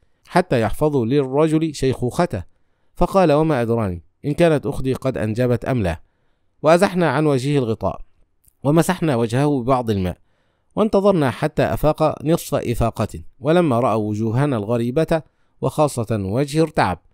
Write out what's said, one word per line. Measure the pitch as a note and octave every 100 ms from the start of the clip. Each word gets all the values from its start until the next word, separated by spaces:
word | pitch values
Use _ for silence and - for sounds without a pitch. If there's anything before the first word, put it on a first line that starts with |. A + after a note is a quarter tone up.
| _ _ -
حتى | F3 F3+ C3
يحفظوا | G#2+ - D3+ C#3+ A2+
للرجل | C#3+ C3 C3+ D#3+ D#3 D#3+ C#3
شيخوخته؟" | C3+ A#2+ B2 - F3 G2 - _ _ _ _ -
فقال: | F3 F#3+ F3
"وما | C#3+ D#3+ C#3
أدراني | A#2 A#2 G#2 E2+ - _ C3+
إن |
كانت | D#3 E3+ D3 -
أختي | - C3
قد | B2+ C3 A#2+
أنجبت | A2 G#2+ B2 A#2+ -
أم | B2+
لا". | F#2 D#2+ - _ _ _ _ _
وأزحنا | D3 F3 F#3+ F3+ E3
عن | C3 D#3
وجهه | C#3 C3 D3
الغطاء، | A#2 G#2+ F#2+ - - _ _ _ _ _
ومسحنا | C3+ D#3+ D#3 F3+ D#3+ B2
وجهه | A#2 A#2+ D3 C#3+
ببعض | A#2 C3 A#2
الماء، | G2+ F2+ - _ _ _ _ _ -
وانتظرنا | G#3+ G3 G3 F#3 C3+
حتى | - D#3 -
أفاق | B2 - D3 D#3 D#3 - C#3
نصف | E3+ - C#3+
إفاقة، | - A#2 A#2 - G#2+ E2 - -
ولما | A#2+ E3+ E3 A#2
رأى | B2 A2
وجوهنا | G#2+ G#2 A2+ A#2 D3 A#2+
الغريبة | G2+ A#2+ A#2+ C3+ D#3+ D#3+ - _ _ -
وخاصة | C3 - D3+ - A2
وجهه | A2+ F#2+ A2+ D3 D3+
ارتعب، | D#3+ - A2+ F2 _